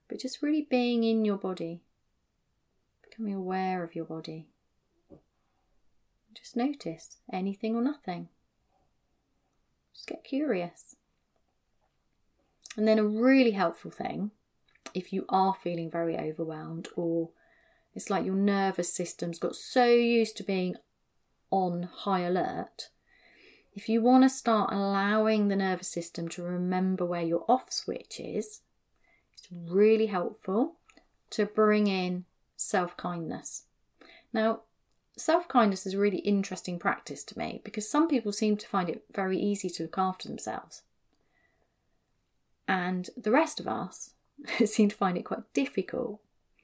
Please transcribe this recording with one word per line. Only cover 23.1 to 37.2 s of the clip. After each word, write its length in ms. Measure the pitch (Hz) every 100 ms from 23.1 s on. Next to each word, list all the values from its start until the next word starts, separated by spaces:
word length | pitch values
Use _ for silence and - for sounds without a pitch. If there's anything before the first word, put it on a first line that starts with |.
| _ _ _ - - _
if 140 | 202 -
you 140 | 226
want 220 | 233 254
to 40 | 262
start 440 | - - 220 196
allowing 760 | 202 196 196 202 214 220 220 202
the 80 | 196
nervous 320 | 190 185 -
system 400 | - 170 - 165
to 140 | 175
remember 640 | 175 180 180 185 190 185
where 180 | 175 175
your 220 | 170 170 -
off 240 | 254 -
switch 460 | - - - - -
is, 420 | 113 202 - - _ _ _ _ _ _ _
it's 160 | - -
really 540 | 175 170 185 214 220 220
helpful 680 | 190 175 - - 196 330 - _ _ _ _ _
to 160 | - 208
bring 400 | 220 214 208 208
in 380 | 190 180 180 180 _ _ -
self-kindness. 1080 | - 196 175 - 180 175 160 165 - - - _ _ _ - - _
Now, 300 | 220 220 220 - _ _ _ _ -
self-kindness 680 | - 339 - 254 214 190 190
is 80 |
a 40 | 196
really 200 | 202 190
interesting 600 | - 202 196 185 - 175
practice 440 | 196 - - 139